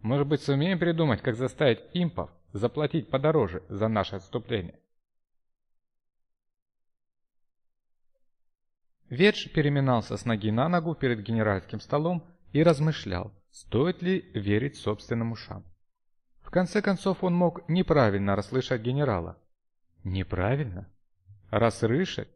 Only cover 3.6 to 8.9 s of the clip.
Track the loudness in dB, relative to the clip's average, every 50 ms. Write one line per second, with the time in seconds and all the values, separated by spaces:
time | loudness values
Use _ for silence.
3.6 | -12 -10 -4 -2 -2 0 2 0 0 -2 -4 -12 -12 -8 -8 -8 -6 -4 -6 -6
4.6 | -6 -8 -14 _ _ _ _ _ _ _ _ _ _ _ _ _ _ _ _ _
5.6 | _ _ _ _ _ _ _ _ _ _ _ _ _ _ _ _ _ _ _ _
6.6 | _ _ _ _ _ _ _ _ _ _ _ _ _ _ _ _ _ _ _ _
7.6 | _ _ _ _ _ _ _ _ _ _ _ _ _ _ _ _ _ _ _ _
8.6 | _ _ _ _ _ _